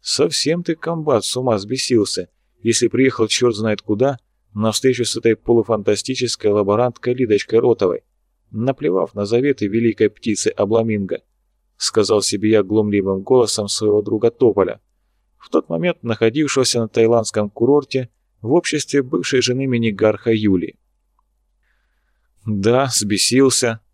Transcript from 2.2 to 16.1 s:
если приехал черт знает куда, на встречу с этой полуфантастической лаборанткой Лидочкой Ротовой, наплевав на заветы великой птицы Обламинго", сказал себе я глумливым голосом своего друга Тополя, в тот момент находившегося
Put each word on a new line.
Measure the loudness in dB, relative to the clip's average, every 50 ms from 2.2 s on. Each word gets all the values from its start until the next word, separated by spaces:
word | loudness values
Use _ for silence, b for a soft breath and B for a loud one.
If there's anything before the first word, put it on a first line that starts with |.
| -8 _ _ _ _ _ _ _ -2
если | -2 0 0 0
приехал | 0 2 2 0 0 2 0 -2
черт | -2 0 0 0 0 0
знает | 0 -2 -4 -4 -4
куда, | _ -6 -2 0 0 -2 -2 -4 _ _ _ _ _ _ _
на | -4 -2 -2
встречу | -2 0 0 0 0 0 -4
с | -4 -4
этой | -2 0 0 0
полуфантастической | 0 _ 2 2 2 2 2 -2 -2 0 0 -2 -2 -2 -6 -4 -4 -4 -4 -6 _ 0 0
лаборанткой | 2 2 2 2 2 2 0 -2 -2 -4 -4 -4 -2
Лидочкой | -2 0 0 0 0 0 2 0 2
Ротовой, | 4 4 2 2 2 -2 -2 -4 _ _ _ _ _ _ _ _ _ _
наплевав | -8 -4 -4 -4 -4 -2 -2 -2 0 0 -2 -2 -4
на | -6 -4
заветы | 0 0 0 2 0 0 -2 -2
великой | -2 -2 0 0 0 2 2 0 0
птицы | 0 _ -6 -4 -4 -2 -2
Обламинго", | -4 -2 -2 -2 0 2 0 0 0 -2 -4 -4 -6 -8 -10 _ _ _ _ _ _ _ _ _ _ _
сказал | _ -8 -2 0 0 2 2 2 0
себе | 0 0 -4 -2 0 2
я | 4 2 2
глумливым | 2 0 0 0 2 0 0 0 0 -4 -4
голосом | 0 2 4 4 4 2 -2 -6 -4
своего | -4 -4 -2 0 0 0 0
друга | 0 -2 -4 0 0 -2
Тополя, | 2 _ 2 4 4 4 0 0 -2 -10 _ _ _ _ _ _ _ _ _ _ _ _
в | -14 -2
тот | -2 -2 -2 _
момент | -6 -2 -2 -4 -4 _ -6
находившегося | -6